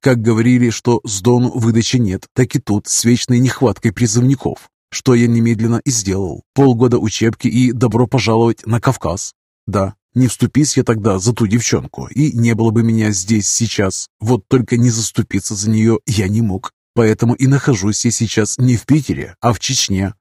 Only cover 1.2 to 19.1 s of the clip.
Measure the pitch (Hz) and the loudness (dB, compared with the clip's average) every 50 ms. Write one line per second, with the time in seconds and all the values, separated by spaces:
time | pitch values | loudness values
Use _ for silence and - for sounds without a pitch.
1.2 | 90 120 123 123 123 123 82 127 113 117 110 113 117 - - 127 120 98 92 95 | 0 2 2 2 2 -2 -2 -2 0 2 2 2 0 0 0 0 0 0 -2 -6
2.2 | - _ _ - 127 - - 135 - - 101 104 - - - - - 117 123 117 | -8 _ _ -2 -2 0 -2 -6 -2 -2 -2 -2 -2 -4 -4 -2 2 2 2 0
3.2 | - - 123 120 127 131 - - 135 117 101 - - 113 104 - 123 110 98 120 | 0 0 0 2 2 0 0 0 0 0 0 0 -4 -4 -2 0 -2 0 2 2
4.2 | 120 131 139 131 - - - - - _ _ _ _ _ - - - 135 123 120 | 2 2 0 0 -2 -8 -8 -8 -16 _ _ _ _ _ -14 -4 0 2 2 4
5.2 | 120 117 117 117 113 117 117 101 110 113 117 117 - 147 127 - 95 98 92 95 | 4 2 2 2 2 0 0 0 0 0 -2 -2 -2 -2 -4 -4 -2 -2 -4 -2
6.2 | 98 87 - - _ _ _ - 139 135 123 113 123 123 117 113 - 110 - - | -4 -6 -8 -10 _ _ _ 4 4 4 6 4 2 2 2 2 0 -2 -2 0
7.2 | 113 117 107 _ - 127 - 120 127 123 113 117 120 120 101 113 127 - - 131 | 0 0 0 _ -4 0 2 2 2 2 2 0 0 0 2 2 0 2 0 -2
8.2 | 104 110 110 113 117 117 110 _ - 110 110 117 - 135 127 - - - 85 98 | 0 2 2 2 2 2 0 _ -4 -4 -4 0 0 -2 -2 -2 -4 -6 -6 -6
9.2 | - - _ _ _ _ _ _ _ - 95 104 98 95 101 _ _ _ _ 120 | -10 -14 _ _ _ _ _ _ _ -4 -2 -2 -2 -2 -4 _ _ _ _ 0
10.2 | 127 120 - - - 120 _ 135 151 143 - - 123 - 117 110 101 113 95 95 | 0 0 2 0 -2 0 _ 0 0 0 0 -2 0 0 -2 0 0 0 -2 0
11.2 | 92 117 120 - 117 98 101 123 110 - - - - - - - 67 - - - | 0 -2 0 0 0 0 0 0 0 0 -2 -2 -4 -6 -14 -14 -14 -8 -2 0
12.2 | 151 156 - 120 117 117 117 104 113 113 107 113 113 113 113 110 110 107 104 - | 0 0 0 0 0 0 2 2 0 2 2 2 0 2 2 0 0 0 -2 -4
13.2 | - - 113 107 98 - - - 120 107 - - 104 95 92 - - - _ _ | -2 0 0 0 0 -2 -2 -2 -4 -4 -2 -2 -2 -2 -2 -6 -12 -14 _ _
14.2 | - 110 123 - - _ - 131 110 - 123 117 120 127 113 110 110 - - - | -2 0 0 0 0 _ 0 0 2 0 0 2 2 2 0 0 -6 -4 -4 -4
15.2 | 110 _ - 98 - - 110 101 104 107 113 110 110 113 113 - _ - 107 104 | -4 _ -4 -6 -6 -6 -8 -4 -2 0 0 2 4 2 2 0 _ -2 -2 0
16.2 | 101 92 104 113 117 107 92 95 - - _ _ _ _ _ - 117 110 110 - | 0 0 0 0 0 0 -2 -6 -8 -12 _ _ _ _ _ 2 2 2 2 2
17.2 | - 117 123 - 135 131 139 139 - - 135 92 92 104 104 - - 120 113 - | 2 0 0 2 2 2 2 2 2 0 0 0 0 -2 -2 0 -2 -2 -2 -2
18.2 | 117 104 - - 104 101 - - 127 127 123 107 - - 143 156 135 - | -4 -2 0 -2 -2 -2 -2 -2 0 0 0 -2 0 0 0 0 0 -2